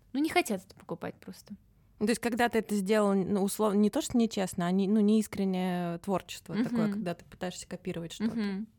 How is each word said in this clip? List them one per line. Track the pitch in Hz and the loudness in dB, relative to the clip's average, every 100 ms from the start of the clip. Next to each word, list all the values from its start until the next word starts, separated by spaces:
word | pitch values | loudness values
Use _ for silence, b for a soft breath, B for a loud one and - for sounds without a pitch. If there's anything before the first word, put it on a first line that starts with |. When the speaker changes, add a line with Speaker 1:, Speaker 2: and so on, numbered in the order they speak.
| _ | _
Speaker 1:
ну, | 262 | -2
не | 311 | 0
хотят | 359 - 196 - | 2 0 -2 -8
это | |
покупать | - - 170 175 - | -18 -12 -10 -10 -12
просто. | - - - 202 _ _ _ - | -16 -16 -16 -20 _ _ _ -4
Speaker 2:
Ну, | |
то | 208 | -2
есть, | 226 | 0
когда | 233 226 233 | 0 2 2
ты | 226 | 2
это | 214 | 0
сделал, | 208 190 214 202 | 0 2 4 4
ну, | 196 180 202 | 2 2 0
условно, | 196 - 214 202 | 0 0 2 4
не | 208 | 4
то, | 277 | 2
что | - 240 | 0 2
нечестно, | 226 - 185 - 175 | 2 0 -4 -2 0
а | |
не, | 190 190 | 2 2
ну, | 220 | 4
неискреннее | 208 220 208 - 190 185 185 175 175 170 | 4 4 2 -2 -2 0 0 -2 -2 -6
творчество | - 180 - - - | -2 -4 -4 -14 -8
Speaker 1:
Мгм. | 202 | -4
Speaker 2:
такое, | 247 240 214 | -2 0 0
когда | 202 175 | -2 -4
ты | 170 | -6
пытаешься | - - 180 - - | -12 -10 -8 -8 -12
копировать | 175 185 175 165 | -10 -8 -8 -8
что-то. | - 220 233 | -4 -4 -2
Speaker 1:
Мгм. | 202 190 220 | -4 -4 -8